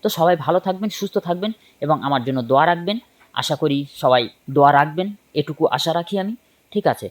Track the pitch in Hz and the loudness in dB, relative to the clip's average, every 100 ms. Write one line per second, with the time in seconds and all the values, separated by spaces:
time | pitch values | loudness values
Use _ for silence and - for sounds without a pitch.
0 | 214 185 165 175 139 175 190 185 214 - | -4 2 2 2 2 0 0 -4 -6 -6
1 | 196 208 175 175 208 226 _ _ 143 151 | -4 -4 -4 -4 -4 -8 _ _ -2 -2
2 | 117 139 120 135 117 135 160 175 175 220 | 0 -2 -2 -4 2 4 4 2 -2 -6
3 | _ _ _ - - 147 156 139 143 - | _ _ _ -8 -4 -2 0 -2 -4 -2
4 | 131 127 120 _ - 143 139 143 151 156 | 2 2 0 _ -4 4 6 6 2 -2
5 | 190 202 _ - 147 156 156 127 165 160 | -6 -8 _ -6 -4 0 0 0 -2 -4
6 | 170 202 190 233 _ _ _ 208 180 120 | -4 -6 -6 -8 _ _ _ -4 -2 -4
7 | 98 | -8